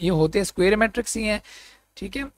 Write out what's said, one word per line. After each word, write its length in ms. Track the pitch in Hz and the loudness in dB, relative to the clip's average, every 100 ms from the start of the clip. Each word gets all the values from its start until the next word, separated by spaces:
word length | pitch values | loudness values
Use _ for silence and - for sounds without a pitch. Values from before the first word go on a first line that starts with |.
ये 60 | 175 | 0
होते 300 | 165 160 202 | 2 2 2
हैं 40 | |
स्क्वायर 320 | 196 - 185 214 | -2 2 2 4
मैट्रिक्स 420 | 220 240 233 226 | 2 -2 -6 -4
ही 60 | |
हैं, 180 | 214 208 - - - - _ - | -2 -4 -6 -20 -20 -20 _ -14
ठीक 200 | 196 269 | -10 -8
है। 100 | 277 | -10